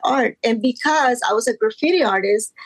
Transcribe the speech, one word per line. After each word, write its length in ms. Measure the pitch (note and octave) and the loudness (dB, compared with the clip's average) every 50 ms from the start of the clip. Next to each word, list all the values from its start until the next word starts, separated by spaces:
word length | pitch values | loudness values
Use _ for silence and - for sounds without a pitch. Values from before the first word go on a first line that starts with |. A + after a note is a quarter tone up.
| - | -2
art. 340 | - C4 C4+ A#3+ - - - - | 0 0 0 0 -2 -2 -2 -2
And 180 | A#3 A3+ A3 G#3 | -2 0 0 0
because 580 | B3+ B3 - - D4+ D4+ D#4 C4+ B3+ B3 A#3+ - - | -2 -2 -2 -2 0 0 2 2 2 0 0 -2 -2
I 40 | G#3 | -2
was 160 | A3 A#3 C4 | 0 0 -2
a 80 | - | -2
graffiti 460 | - G#3+ A3 G#3+ - D4 D#4 F#4+ F4+ C#4 | 0 -2 -2 -2 0 0 0 2 2 2
artist, 500 | A3 G3 F#3+ F#3+ G3 G#3 A3 G#3+ - - - - | 0 0 0 0 0 0 0 -2 -6 -12 -18 -20